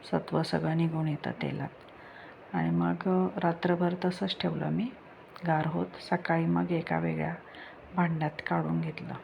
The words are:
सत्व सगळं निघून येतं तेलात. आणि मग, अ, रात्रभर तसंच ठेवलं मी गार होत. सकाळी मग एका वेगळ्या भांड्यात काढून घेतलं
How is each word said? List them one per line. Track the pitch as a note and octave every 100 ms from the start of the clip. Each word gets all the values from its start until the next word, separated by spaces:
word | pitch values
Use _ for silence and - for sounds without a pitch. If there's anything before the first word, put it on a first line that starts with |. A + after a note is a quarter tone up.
| -
सत्व | E3+ D#3+ D#3+
सगळं | D#3+ E3 D#3+ D#3+
निघून | E3 D#3+ D#3
येतं | D3 -
तेलात. | - D3 C#3+ - - - - - - - - -
आणि | F3+ E3
मग, | E3+ E3+ F3 F#3+
अ, | F#3 F#3 G3+
रात्रभर | F3 E3+ F3 F3 F3 F3+ F3+
तसंच | F3+ F#3+ -
ठेवलं | F3+ D#3 D3+
मी | D#3+ A#3 - - - - - E3+
गार | D#3 D#3
होत. | E3+ F3+ - -
सकाळी | F3+ F3+ E3 E3
मग | E3+ F3
एका | E3+ - -
वेगळ्या | - D#2+ D2+ E3+ - - - - - F#3
भांड्यात | F3 D#3+ D#3 - -
काढून | E3+ D#3+ E3
घेतलं | D#3+ D#3 - -